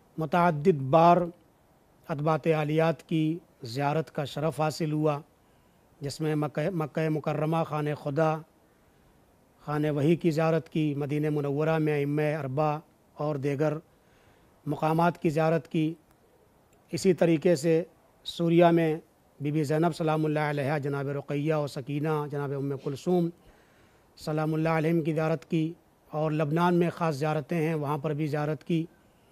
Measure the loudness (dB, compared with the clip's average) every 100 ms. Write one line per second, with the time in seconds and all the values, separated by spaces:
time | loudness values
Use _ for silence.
0 | _ -8 -2 2 2 4 2 2 2 6
1 | 8 6 2 -8 _ _ _ _ _ _
2 | -8 -4 0 0 0 0 0 2 0 0
3 | -4 -2 0 -4 -10 _ -10 -4 -2 -2
4 | -4 -6 -6 -4 -4 -2 -4 -2 -4 0
5 | 0 -2 -8 _ _ _ _ _ _ _
6 | -12 -4 -2 0 -2 -2 -2 -4 -4 -2
7 | -2 -2 -2 -2 0 0 -2 -2 -4 -4
8 | -4 0 0 0 -8 _ _ _ _ _
9 | _ _ _ _ _ _ -6 -2 0 2
10 | 2 4 2 0 0 0 -2 -2 -2 -2
11 | -2 -2 0 0 -2 0 0 2 0 0
12 | 0 0 -2 -2 -4 -2 -2 -2 -10 _
13 | _ -6 -4 -2 -4 0 0 -2 -10 _
14 | _ _ _ _ _ _ -8 -2 0 2
15 | 2 2 0 2 2 0 0 -2 -2 -4
16 | _ _ _ _ _ _ _ _ _ 0
17 | 2 4 4 4 4 2 2 0 0 _
18 | _ _ -14 -4 2 6 8 6 4 -2
19 | -6 _ _ -8 -4 -2 0 2 0 0
20 | -2 0 0 0 -2 -2 -2 -2 -4 -4
21 | -6 -8 -6 -4 -2 -2 -4 -8 -6 -4
22 | -2 -2 -4 -6 -6 -4 -6 -6 -8 -6
23 | 0 0 0 -4 -20 -20 _ _ _ _
24 | _ -14 -6 -2 -2 0 0 0 2 0
25 | 0 0 0 -2 -2 -2 -2 -6 _ _
26 | _ -4 -2 0 0 2 2 4 2 0
27 | -2 -2 -2 -2 -2 -2 0 -2 -2 -2
28 | -4 -4 -2 -2 -4 -4 -2 -2 -2 _
29 | _ _ _